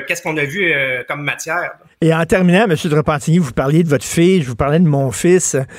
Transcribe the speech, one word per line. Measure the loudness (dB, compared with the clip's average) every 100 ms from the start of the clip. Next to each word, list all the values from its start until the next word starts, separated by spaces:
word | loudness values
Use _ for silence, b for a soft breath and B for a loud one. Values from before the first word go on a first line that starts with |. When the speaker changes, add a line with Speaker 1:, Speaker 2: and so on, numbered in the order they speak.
| -2
Speaker 1:
qu'est-ce | -6
qu'on | -4 -4
a | -4
vu, | -2 -2
euh, | 0 -2 -4 -8
comme | -8
matière. | -8 -8 -6 -6 -8 -12 _ b
Speaker 2:
Et | 0
en | 0 2
terminant, | 2 4 4 2
monsieur | 0 0
de | 0
Repentigny, | 0 -2 0 0
vous | 0
parliez | -2 0 2
de | 2
votre | 0 -2
fille, | 0 2 2
je | 0
vous | -2
parlais | 0 2
de | 2
mon | 2 -2
fils, | 0 2 2 2 -4
euh, | -4